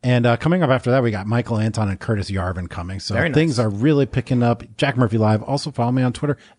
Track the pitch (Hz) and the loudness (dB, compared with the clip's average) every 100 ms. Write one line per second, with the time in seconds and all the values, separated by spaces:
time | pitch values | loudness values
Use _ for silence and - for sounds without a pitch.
0 | 127 123 120 117 156 180 156 127 127 131 | 2 4 4 2 2 2 2 2 2 2
1 | 120 104 101 117 120 110 110 107 104 95 | 2 -2 -2 -2 0 0 0 0 -2 -4
2 | - 107 92 95 92 92 87 - 87 95 | -4 -4 -2 -4 -4 -4 -8 -10 -10 -10
3 | - 104 156 143 160 120 113 101 131 147 | -6 -2 2 2 2 2 0 0 2 2
4 | 135 - 120 127 120 117 - - 139 127 | 2 -2 -2 0 2 0 -6 -4 -2 2
5 | 120 110 107 110 - 139 - 131 120 127 | 2 2 2 2 0 -4 -4 -4 -2 0
6 | 127 117 147 139 - | 0 -2 -4 -4 -8